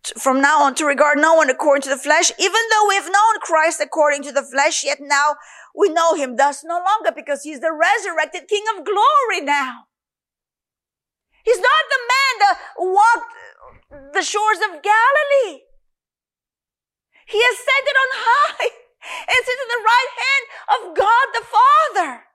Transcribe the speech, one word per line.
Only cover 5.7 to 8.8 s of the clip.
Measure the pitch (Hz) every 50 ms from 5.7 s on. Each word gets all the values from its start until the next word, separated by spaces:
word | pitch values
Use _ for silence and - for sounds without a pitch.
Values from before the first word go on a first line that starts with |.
| _
we | - 370 392
know | 311 339 330 330 320
him | 339 285 254 247
thus | 226 269 285 277 - -
no | 320 339 349
longer," | 359 381 415 440 - 339 -
because | 294 - - 285 277 -
he's | 294 311 254
the | 226 320 320
resurrected | 302 320 359 415 453 370 392 339 320 311 311 - 359 - -
King | 415 415 415 440
of | 427 381